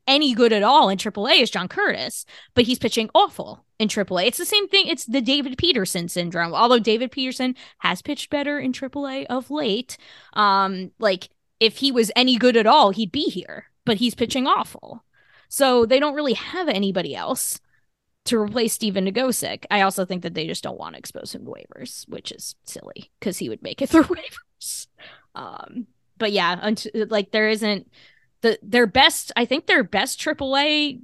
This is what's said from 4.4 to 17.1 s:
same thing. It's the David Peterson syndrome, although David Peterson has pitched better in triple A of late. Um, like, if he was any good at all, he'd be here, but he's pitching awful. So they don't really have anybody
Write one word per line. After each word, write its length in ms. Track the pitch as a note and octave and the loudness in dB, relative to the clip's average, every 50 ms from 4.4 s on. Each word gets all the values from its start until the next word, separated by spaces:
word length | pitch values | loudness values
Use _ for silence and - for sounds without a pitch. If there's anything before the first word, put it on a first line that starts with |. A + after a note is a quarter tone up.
| F4 | -2
same 220 | - G#4 G#4 G4+ - | 0 0 0 0 2
thing. 200 | - G4 F#4 - | 2 2 2 2
It's 160 | E4 - - | -2 -6 -4
the 140 | A#3+ A3 C#4 | -2 -2 -2
David 360 | A3+ B3+ C4+ D4 B3+ C#4 B3+ | 0 0 0 0 -2 -4 -6
Peterson 520 | - - F4 D#4 A#3+ F#3+ - - F#3 E3+ F3 | -2 0 0 2 2 0 -2 -4 -4 -6 -6
syndrome, 440 | - F3+ F3 E3+ E3 E3+ E3+ E3+ D#3+ | -4 -6 -6 -4 -2 -4 -4 -2 0
although 280 | C3+ A3 A#3+ B3 A#3+ | 2 4 6 6 4
David 320 | G3 A3+ G#3+ A3 B3+ A#3+ - | 4 2 0 0 0 -4 -6
Peterson 420 | C#4 C4 C4 B3+ - B3+ B3+ B3+ - - - _ _ | -6 -6 -6 -4 -4 -4 -4 -4 -6 -12 -20 _ _
has 240 | - F3 F3+ F3+ - | -2 -2 -2 -2 -4
pitched 260 | - - - - - | -6 -6 -6 -6 -4
better 280 | - C#4+ C#4+ C#4+ D4 D4 | -4 -4 -2 -2 -4 -4
in 140 | - C4 B3 | -4 -4 -6
triple 340 | - C4+ C4 - C#4+ C#4+ | -6 -8 -10 -8 -8 -8
A 180 | C4+ C4 C#4 C#4 | -8 -8 -8 -8
of 240 | - B3 C4 B3 - C#4 | -6 -6 -6 -6 -6 -6
late. 440 | D4+ D4 A3+ F#3+ A#3 B3+ - - - _ - - - - _ - | -4 -2 -2 -2 -4 -4 -8 -14 -18 _ -20 -20 -20 -20 _ 0
Um, 580 | G3+ G#3 G3+ G3 G3 G3 F#3+ G3 F#3 F#3 - - - | 2 4 4 4 4 2 0 -2 -6 -10 -12 -6 -2
like, 300 | A3+ G#3 F#3 F3+ - - _ _ _ _ _ - | 0 0 0 -2 -4 -12 _ _ _ _ _ 2
if 160 | A3+ A3 - | 2 2 2
he 160 | - C#4 C#4 B3+ | 0 -2 0 2
was 180 | B3 A3+ F#3+ - | 2 2 2 2
any 200 | A#3+ B3+ B3+ B3+ | 2 4 4 4
good 200 | A3 B3 B3 A3+ | 4 4 4 6
at 100 | A#3 G#3 | 6 6
all, 240 | A3 C4+ D#4 C4 G3+ | 6 6 8 6 6
he'd 220 | G3 A3 A3+ E3+ - | 4 0 -4 -4 -4
be 180 | C#4 E4 D4+ | -4 -4 -4
here, 360 | - F3+ - - D2+ - - _ _ _ _ | -4 -6 -8 -12 -14 -18 -18 _ _ _ _
but 140 | - G#3+ F#3 | -4 -2 0
he's 160 | A#3+ A#3 - | 0 -2 0
pitching 300 | - A#3+ A3+ - C4 B3+ D4 | -2 -4 -2 -2 -2 0 0
awful. 560 | F#4+ G4+ - - - - - - - A3+ - _ _ _ _ _ _ _ _ _ | 0 0 -2 -4 -10 -16 -18 -18 -20 -20 -20 _ _ _ _ _ _ _ _ _
So 380 | - - C#4 C4 B3 B3 A#3 | -2 2 4 4 6 4 4
they 140 | G#3 C4 C#4 | 6 4 4
don't 140 | D4 D4+ C4+ | 4 2 0
really 200 | D4 D4 C4+ A3 | -2 -2 -2 -2
have 340 | - - - - F4+ F4+ D4+ | -2 -4 -6 -6 -4 -2 -2
anybody 460 | A3 F#3+ G3+ G3 F3+ G3 E3 D3 | 0 0 0 0 -2 -2 -4 -4